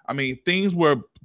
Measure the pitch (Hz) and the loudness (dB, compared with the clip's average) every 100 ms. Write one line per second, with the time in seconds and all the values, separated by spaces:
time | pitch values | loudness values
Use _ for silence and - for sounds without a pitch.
0 | - 139 135 127 - 185 196 175 156 131 | -10 -6 -6 -4 -2 0 0 2 2 2
1 | - _ | -2 _